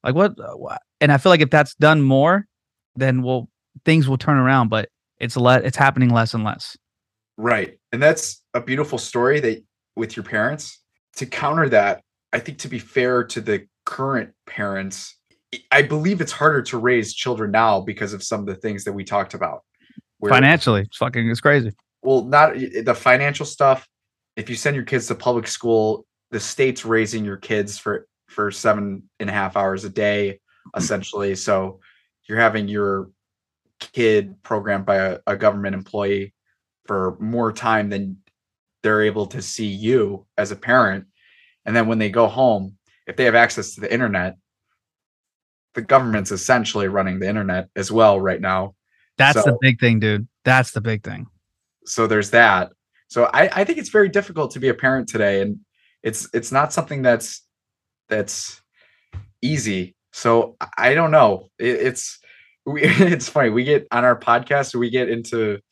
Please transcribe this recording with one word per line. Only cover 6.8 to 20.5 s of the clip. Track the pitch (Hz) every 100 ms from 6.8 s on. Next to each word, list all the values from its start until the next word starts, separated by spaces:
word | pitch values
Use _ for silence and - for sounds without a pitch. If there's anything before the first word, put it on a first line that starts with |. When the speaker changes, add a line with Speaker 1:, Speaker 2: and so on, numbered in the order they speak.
| _ _ _ _ _ -
Speaker 2:
Right. | 113 113 90 _ _
And | 120
that's | 151 156 - - _
a | -
beautiful | 120 135 147 120
story | - 120 123 147
that | 123 110 _ _ _ -
with | 113 -
your |
parents. | 101 107 117 151 - - _ _ _ -
To | 131
counter | - 147 160 147
that, | 110 101 - _ _ _
I | 110
think | 135 143
to | 135
be | 123
fair | - 135 123 127 110
to | 120
the | 110 101 - _ -
current | - 135 127 - _ -
parents, | - 101 98 95 - - _ _ _ _ - _
I | 226
believe | - 151 165 202
it's | -
harder | - 151 143
to | 123 120
raise | 123 123 107
children | - 123 117 104
now | 110 113 101
because | 98 98 101
of | 98
some | - 107
of | 101
the | 92
things | 110 101 104
that |
we | 101
talked | 92 101 95
about. | 101 85 - _ _ _ - _ _
Where | -
Speaker 1:
Financially, | 131 135